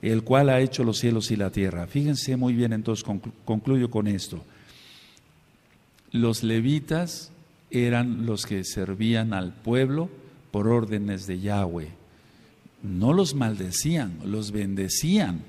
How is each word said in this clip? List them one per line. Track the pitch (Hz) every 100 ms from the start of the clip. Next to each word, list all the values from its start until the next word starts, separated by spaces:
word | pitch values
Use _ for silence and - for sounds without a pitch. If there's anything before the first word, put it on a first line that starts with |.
el | - 113
cual | 113 131 143
ha | 131
hecho | 131 -
los | 120 107
cielos | 120 117 104
y | 107
la | 98
tierra". | 104 95 87 87
Fíjense | 143 147 139 - 127
muy | 127
bien, | 120 120
entonces | 110 107 107 -
conclu-, | 98 117 -
concluyo | - 110 135 135 120
con | 113 104
esto. | 98 - 85 - - - - - - - - _ _ _ _ _ _ _ _ _
Los | 117 117 110
levitas | 113 113 117 151 147 160 175 - - - - _ _
eran | 123 120 120 123 113 117
los | 104 -
que | 101
servían | 92 - 95 95 110 117 113
al | 98 90
pueblo | - - 123 131 147 175 - - - -
por | 101 104
órdenes | 120 110 107 101 95 92
de | 92
Yahweh. | 101 101 95 85 78 87 - - _ - - _ - _
No | 101 90 110
los | 175 180 139
maldecían, | 117 104 92 90 147 170 113 82 95
los | 107 104
bendecían. | 104 98 98 95 - 151 208 147 85